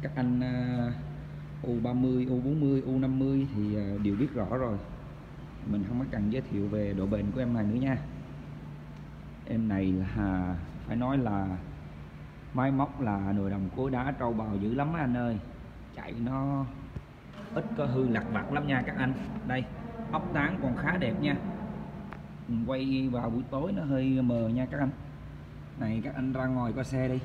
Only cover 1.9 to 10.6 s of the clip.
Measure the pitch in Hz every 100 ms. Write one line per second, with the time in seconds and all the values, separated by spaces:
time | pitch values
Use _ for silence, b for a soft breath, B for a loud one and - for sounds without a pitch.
1.9 | 127 127 127 127 123 131 151 139 135 131
2.9 | 131 131 131 135 139 139 107 104 104 98
3.9 | 104 104 101 139 120 95 127 120 98 -
4.9 | - - - - - - - - 104 98
5.9 | 120 135 113 104 131 120 101 101 107 101
6.9 | 98 98 104 104 123 120 117 104 117 135
7.9 | 127 - - - - - - - - -
8.9 | - - - - - - 113 110 98 95
9.9 | 92 92 101 98 92 92 90